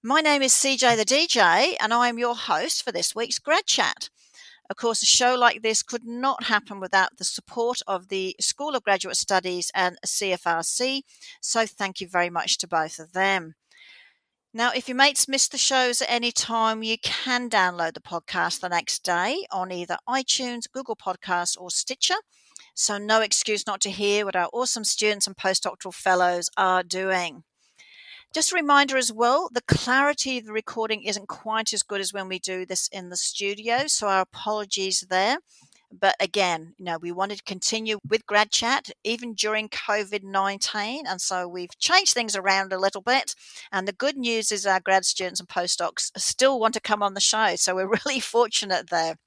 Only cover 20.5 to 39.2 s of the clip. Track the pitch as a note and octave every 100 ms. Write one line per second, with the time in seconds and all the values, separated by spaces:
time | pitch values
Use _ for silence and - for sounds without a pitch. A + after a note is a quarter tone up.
20.5 | A#3+ A#3 C4 B3+ A3 - F3+ - F3 F3
21.5 | - F3+ - - C4+ - F#4 - _ _
22.5 | - - - - G#3 G#3 A3 G#3+ - -
23.5 | G#3 G#3 G3 G3+ F#3+ G3+ G#3 G3+ F#3 F3
24.5 | A#3+ B3 A#3+ G#3+ - G#3+ G#3 G3 G3 F#3+
25.5 | F#3+ G3+ - F#3+ - F#3+ F3+ F3+ F3 E3+
26.5 | - F#3+ F#3 F3+ F#3 F#3+ F#3 F3 C3+ _
27.5 | _ _ _ - - - - _ D#4 D#4
28.5 | F4+ D4 C#4+ C#4 C4+ B3 A3 A#3+ C#4 F4+
29.5 | A#3+ - - - B3+ C#4+ D4 C4+ B3+ A3
30.5 | G#3+ - - A3 G#3+ G3+ G#3 G3+ - A3
31.5 | A3 A3 G#3 - G3+ F#3+ G3+ F#3 F#3 -
32.5 | F#3 F#3 F#3 - G3 F3+ F3 - - G3+
33.5 | G3+ A3 A#3+ D4 - G#3 F#3+ F#3 - -
34.5 | G#3+ G3+ G3+ F#3+ F3+ F#3 F#3 G3+ D4 _
35.5 | _ _ _ _ F3+ G3 - G3 G3+ F#3
36.5 | E3 D#3+ _ F3+ E3 E3+ F3 G3 G3+ -
37.5 | F#3+ - A3+ A3 G#3 A#3 A3 - G#3 G#3+
38.5 | - A3+ C4+ - - G#3 A#3